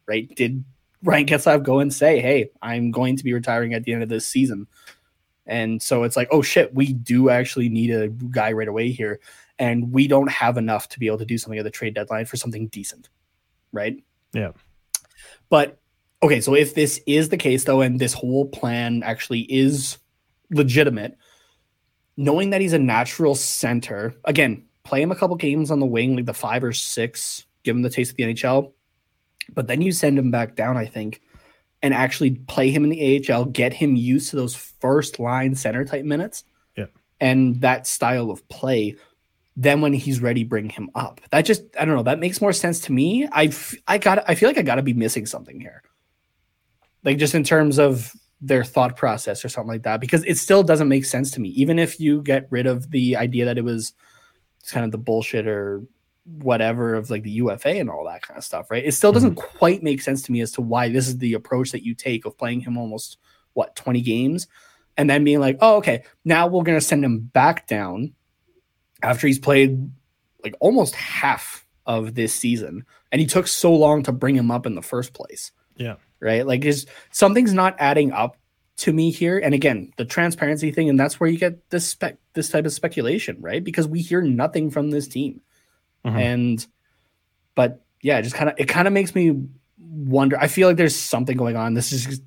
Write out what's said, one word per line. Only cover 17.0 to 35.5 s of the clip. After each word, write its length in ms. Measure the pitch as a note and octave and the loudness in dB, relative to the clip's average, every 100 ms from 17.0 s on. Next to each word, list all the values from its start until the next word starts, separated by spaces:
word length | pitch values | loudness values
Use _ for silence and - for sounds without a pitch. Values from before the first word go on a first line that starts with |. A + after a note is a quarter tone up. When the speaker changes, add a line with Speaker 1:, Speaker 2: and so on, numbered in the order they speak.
| - | 0
Speaker 1:
is 220 | D3 D#3 | 0 2
the 80 | F3 | 0
case, 300 | C#3 B2+ D3 | 0 0 2
though, 160 | C3+ | 2
and 180 | C3 B2+ | 2 2
this 140 | B2 | -2
whole 320 | - B2+ C3+ C#3 | -2 -2 0 -2
plan 580 | - A#2+ A#2+ A#2+ A#2+ | -4 -4 -2 -2 -2
actually 380 | A2+ A#2 - A#2+ A2+ | -4 -6 -4 -6 -2
is 460 | C3 C3+ C#3+ C3 - _ _ _ _ _ | 2 2 2 -4 -10 _ _ _ _ _
legitimate, 680 | D3 C3+ B2 D3+ A2 G#2+ - _ _ _ _ _ _ _ _ _ - | 0 2 4 4 2 -6 -14 _ _ _ _ _ _ _ _ _ -4
knowing 360 | C#3+ D#3 G3 | 0 2 2
that 100 | G3 | 0
he's 120 | F#3+ | 2
a 60 | E3 | 2
natural 560 | C3 A2+ - - D#3+ C3+ | 4 2 0 0 0 2
center, 800 | - - B2 A#2+ - G2+ A2+ - | -2 -2 -2 -2 -4 -8 -8 -6
again, 400 | - D3+ C3+ G#2+ - _ | 0 2 2 0 -10 _
play 180 | - C3+ | -4 0
him 100 | D#3+ | 0
a 40 | F#3 | 0
couple 200 | F#3 E3+ | 0 0
games 340 | D#3 D3 D3 | -2 0 0
on 100 | D3+ | 0
the 60 | C3 | 0
wing, 300 | A#2 B2 B2+ | 0 0 0
like 100 | A#2 | -2
the 80 | |
five 300 | A2 G#2+ A#2+ | -6 -4 -2
or 100 | B2 | -2
six, 720 | A#2 - - A2+ - - - - _ | -4 -6 -4 -4 -6 -10 -12 -16 _
give 120 | - A#2+ | -4 -2
him 60 | |
the 80 | B2 | -2
taste 220 | B2+ B2 | -2 -4
of 60 | - | -2
the 60 | |
N 60 | A2+ | -4
H 160 | A#2 B2+ | -2 0
L, 280 | C3+ C3+ _ _ _ _ _ _ _ - | 0 0 _ _ _ _ _ _ _ -10
but 140 | - A#2 | -6 -4
then 140 | B2+ | 0
you 100 | F#3 | 0
send 260 | E3+ D3+ C#3 | 2 2 2
him 140 | B2+ | 2
back 240 | A#2+ A2+ - | 0 -2 -4
down, 220 | A#2 B2+ | -2 -2
I 80 | A2 | -4
think, 360 | A2+ G#2+ - _ - _ _ _ _ | -8 -10 -12 _ -20 _ _ _ _
and 100 | C#3+ | 0
actually 380 | B2 C3 - C3+ | 2 0 0 0
play 400 | B2+ - - C3+ | 0 -4 0 2
him 120 | D3+ | 2
in 60 | D3 | 2
the 120 | D#3+ | 2
A 40 | C#3 C#3 | 2 2
H 120 | C3+ | 2
L, 160 | A#2+ B2 | 0 0
get 280 | B2 B2 | -2 -2
him 220 | B2 D3 B2+ | 0 2 2
used 360 | A#2+ C3+ - | 2 0 0
to 60 | C#3+ | -4
those 180 | B2 - | -6 -8
first 640 | - _ C3 C#3+ C#3+ - | -16 _ 0 2 0 -6
line 340 | A#2+ B2+ C3+ | -4 -2 -2